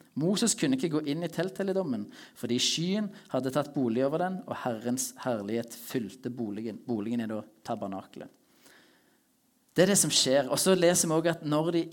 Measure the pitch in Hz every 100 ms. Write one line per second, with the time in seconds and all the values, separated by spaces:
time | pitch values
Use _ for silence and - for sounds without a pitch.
0 | - - 160 202 233 - 147 131 165 151
1 | - 151 170 170 185 190 196 190 175 113
2 | 104 - - - 113 120 - - 175 202
3 | 208 - - 131 127 147 143 151 123 113
4 | 135 160 180 190 - 123 131 110 120 127
5 | - - 131 113 101 117 117 - - 135
6 | 98 - 127 120 110 101 113 101 - 113
7 | 104 120 110 107 104 _ - 113 101 95
8 | - - - _ _ _ - - _ _
9 | _ _ _ _ _ _ _ - 185 196
10 | 156 - 135 135 131 143 190 185 170 175
11 | 175 160 165 160 151 151 165 170 165